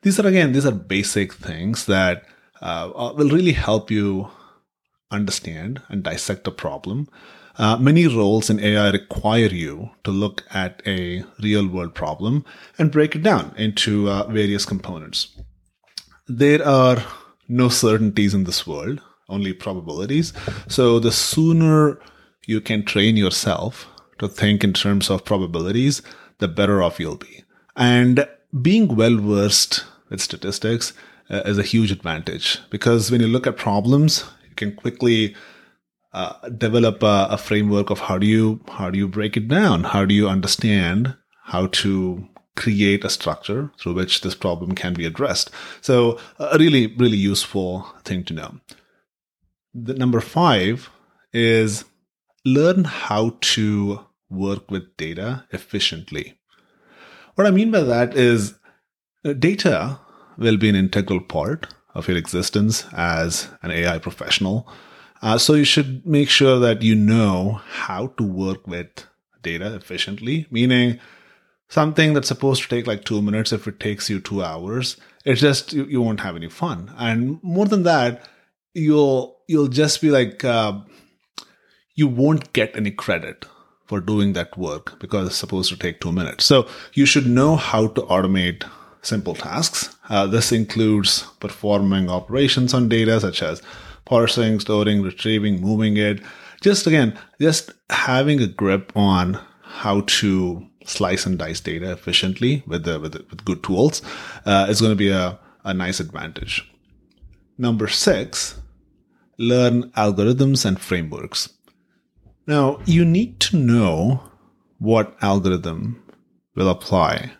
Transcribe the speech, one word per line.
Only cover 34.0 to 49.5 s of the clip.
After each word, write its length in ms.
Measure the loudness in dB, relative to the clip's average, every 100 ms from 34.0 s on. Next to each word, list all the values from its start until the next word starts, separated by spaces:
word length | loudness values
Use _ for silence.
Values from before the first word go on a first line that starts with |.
| 4 0 -6 -20 _
you 60 |
can 200 | -8 -8
quickly, 600 | -6 -10 -2 2 2 0 -4 -20 -20 _ _ _ _ _
uh, 360 | -10 -10 -10 -14
develop 560 | -4 0 4 2 2
a, 240 | 2 4 2
a 80 | -2
framework 500 | -2 0 2 2 0
of 120 | -4
how 180 | -4 0
do 80 | 4
you, 340 | 4 2 0 -10
how 220 | -8 -4
do 80 | -2
you 80 | -2
break 300 | -2 -4 -4
it 100 | 0
down? 380 | 2 4 2
How 200 | 0 0
do 80 | 4
you 160 | 4 4
understand 880 | 2 0 -2 2 2 2 0 -2 -6 _ _
how 240 | -8 -4 -2
to 600 | -2 -2 -2 -2 -6 -12 -20 _ -6
create 480 | -2 2 4 2
a 40 | -2
structure 640 | -4 -4 -6 -6 -6 -6 _
through 160 | -6
which 260 | -4 -2 -2
this 140 | -4
problem 400 | -4 -4 -4 -6
can 180 | -6 -6
be 140 | -6 -6
addressed? 460 | -4 -4 -4 -6 -10 -18 -14
So 380 | 0 4 4 0 -12 _
a 180 | 0 4
really, 300 | 6 6 2
really 280 | 2 2 4
useful 720 | 0 0 -4 -4 -4 -6 -10 -18
thing 200 | -8 -8
to 100 | -6
know. 260 | -10 -12 -18 _ -20 _ _ _ _ _ _ _